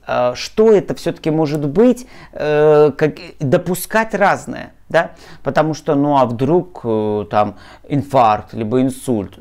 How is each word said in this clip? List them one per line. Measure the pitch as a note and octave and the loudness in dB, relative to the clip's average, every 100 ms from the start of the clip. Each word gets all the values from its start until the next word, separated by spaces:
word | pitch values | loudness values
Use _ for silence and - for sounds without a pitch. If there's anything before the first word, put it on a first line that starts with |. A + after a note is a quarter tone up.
| - | -6
э, | B2 B2 B2+ | -2 0 -2
что | - - A3 | -6 2 4
это | G3+ - C#3+ | 4 2 -6
все-таки | E3+ - E3 | -6 -6 -4
может | D#3 D3+ D3+ C#3+ | 0 -2 -2 -2
быть, | D#3 B3 B3 - - - | 2 4 2 -6 -20 -20
э, | - D3 D3 D3+ D3+ D3+ - | -8 -2 2 4 6 4 2
как, | D#3 - - - | -2 -2 -14 -8
допускать | C#3 E3 E3+ F3+ - G#3+ A3 G3 | -2 0 0 -6 -2 -2 -2 0
разное, | G3 C#3 - B2 - - - | 0 0 -4 -14 -14 -20 -2
да, | D#3+ F3+ - - - | -2 -2 -8 -20 -10
потому | - C3+ D#3 D3+ | -4 -2 -2 -4
что, | - C#3+ | -2 0
ну, | D3 C#3+ | 2 2
а | B2 | 0
вдруг, | A#2 C3 F3 - - | 0 0 0 -2 -8
э, | A#2 A2 G#2+ G#2 G2+ | -4 -2 -2 -4 -2
там | G#2+ G#2 F#2+ - - - | -2 -2 -4 -20 -20 -6
инфаркт, | C#3+ - C3+ A2+ G#2+ - | -6 0 2 2 2 -4
либо | A2 A2 B2+ | -8 -2 0
инсульт, | C3+ B2+ - A2+ F#2+ - | 0 -2 -4 -4 -4 -10